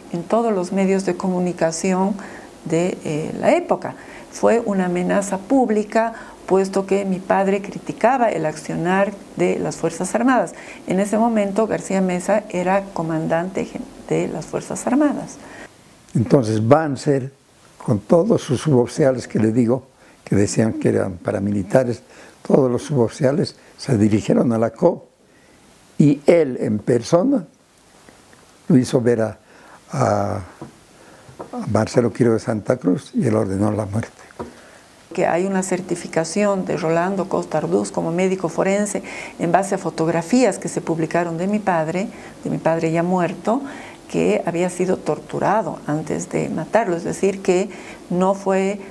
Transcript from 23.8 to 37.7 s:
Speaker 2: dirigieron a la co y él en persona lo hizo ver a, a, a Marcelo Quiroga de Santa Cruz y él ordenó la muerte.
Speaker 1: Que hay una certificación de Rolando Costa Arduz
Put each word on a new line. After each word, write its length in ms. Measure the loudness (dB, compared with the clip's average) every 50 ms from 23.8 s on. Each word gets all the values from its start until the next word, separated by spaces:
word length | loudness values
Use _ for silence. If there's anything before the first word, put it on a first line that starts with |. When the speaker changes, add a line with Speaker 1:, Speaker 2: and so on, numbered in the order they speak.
| -4 0 2
Speaker 2:
dirigieron 560 | 4 4 4 4 2 2 2 2 2 4 2 2
a 60 | 2
la 120 | 0 0
co 380 | 0 2 2 2 2 0 -4 -16 _ _ _ _ _ _ _ _ -20 -20 -20 -20 -20 -20 -20 -4 2
y 240 | 4 6 6 4 4 4
él 320 | 4 4 4 4 2 -2 -4
en 200 | -2 -2 -2 -2
persona 640 | 0 0 0 0 2 2 2 2 4 2 0 0 -2 -6 _ _ _ _ _ _ _ _ -20 -20 -20 -20 -20 -20 -20 -20 -20 -20 -20 -20 -20 -8 0 4
lo 80 | 4
hizo 240 | 4 4 4 0 2
ver 220 | 2 2 2 2 0
a, 160 | -2 -4 -8 _ _ -20 -20 -20 -20 -20 -20 -16 -8
a, 460 | -2 0 2 2 2 2 0 0 -2
a 1300 | -6 -8 -10 -14 -18 -20 -20 -20 -20 -20 -20 -20 -20 -20 -20 -20 -20 -20 -20 -18 -18 -16 -12 -10 -8 -4 -2 0
Marcelo 400 | 0 0 0 2 2 2 2 2
Quiroga 220 | 2 2 2 2
de 60 | 2
Santa 360 | 0 -2 -4 -2 -2 -2 -2
Cruz 340 | 0 0 0 0 0 -2 -4 -4
y 120 | -2 0
él 80 | 2 2
ordenó 360 | 2 0 0 0 0 0 0 0
la 140 | -2 -4
muerte. 260 | -4 -4 -6 -6 -6 -10 -18 -20 -20 -16 -16 -16 -16 -16 -20 -20 -20 -20 -20 -20 -20 -20 -20 -20 -10 -4
Speaker 1:
Que 120 | -2 0
hay 200 | 2 2 0 0
una 160 | 0 0 -2 -2
certificación 1040 | -2 -2 -4 -4 -4 -6 -6 -6 -4 -2 -2 -2 -2 0 0 0 0 0 0 -2
de 100 | -2 -4
Rolando 520 | -2 0 0 0 2 0 0 -2 -2 -2 -2
Costa 300 | -2 -4 -2 -2 -2 -2
Arduz 320 | -2 0